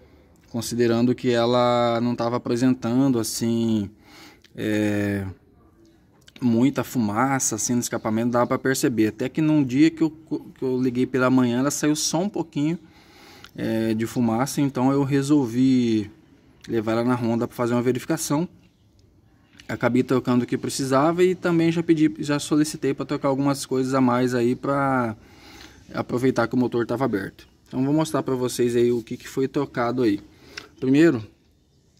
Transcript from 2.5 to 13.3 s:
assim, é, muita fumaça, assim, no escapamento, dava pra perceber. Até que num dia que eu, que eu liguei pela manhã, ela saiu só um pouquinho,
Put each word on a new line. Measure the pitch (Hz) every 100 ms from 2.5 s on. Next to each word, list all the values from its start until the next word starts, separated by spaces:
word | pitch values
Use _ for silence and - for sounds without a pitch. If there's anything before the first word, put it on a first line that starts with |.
| 120 131 127 117 123 135 117
assim, | 110 - 117 117 113 107 98 - - - - - - -
é, | 107 107 104 104 101 101 95 - _ _ _ _ _ _ _ _ - -
muita | 123 113 135 139
fumaça, | 117 127 104 107 135 135 -
assim, | 107 - 123
no |
escapamento, | 117 113 117 110 120
dava | 120 120
pra | 127
perceber. | 131 135 143 110 107
Até | - 127
que | -
num | 156 151
dia | 131 131 160
que | 165
eu, | 160
que | - - 147 - -
eu | 131 127
liguei | 131 123 127
pela | 131 127
manhã, | 131 123 120
ela | 143
saiu | - 151 151
só | - 165
um | 202
pouquinho, | - 160 143 151 170 - - - - -